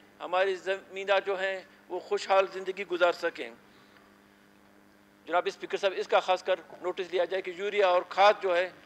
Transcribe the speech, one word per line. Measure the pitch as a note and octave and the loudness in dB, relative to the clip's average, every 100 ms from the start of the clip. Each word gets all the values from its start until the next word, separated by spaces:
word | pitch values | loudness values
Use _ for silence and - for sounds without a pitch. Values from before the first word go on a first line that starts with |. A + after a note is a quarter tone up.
| - - | -18 -14
हमारे | D3+ F3+ G3 | -4 0 0
ज़मींदार | F#3 E3+ G3 - F#3+ G3 G3 | -2 -4 -6 -6 -8 0 0
जो | F#3+ F#3 | 0 -4
हैं | F#3+ F#3+ - - - | -4 -6 -12 -20 -10
वो | F3 | -10
खुशहाल | - G3+ G3+ G3 F#3+ | -4 -4 2 2 2
ज़िंदगी | F#3 F#3+ F#3 | -2 -8 -8
गुजार | F3+ F3 F3 | -6 2 2
सकें। | E3 E3+ D#3 A#2+ A#2 _ - - - - _ _ _ _ _ _ _ _ _ _ _ - | 2 -6 -6 -14 -14 _ -20 -20 -20 -20 _ _ _ _ _ _ _ _ _ _ _ -2
जनाब | F3 F#3 | 0 0
स्पीकर | - F3 F#3+ | -6 -6 -2
साहब, | G3 | -2
इसका | F3 - G3+ | -2 2 2
खासकर | - F#3 - F#3 - - | 2 -2 0 -4 -4 -10
नोटिस | F3 F3+ F3 | -8 -6 -4
लिया | F3+ | -2
जाए | E3+ F#3+ | -2 -2
कि | F#3 F3 | -6 -8
यूरिया | G3+ G3+ F#3+ | -4 2 4
और | F3+ F3 | 4 0
खाद | F3+ G3+ G#3 | 6 6 6
जो | F#3+ | 0
है | F3 F#3 - | 0 -2 -8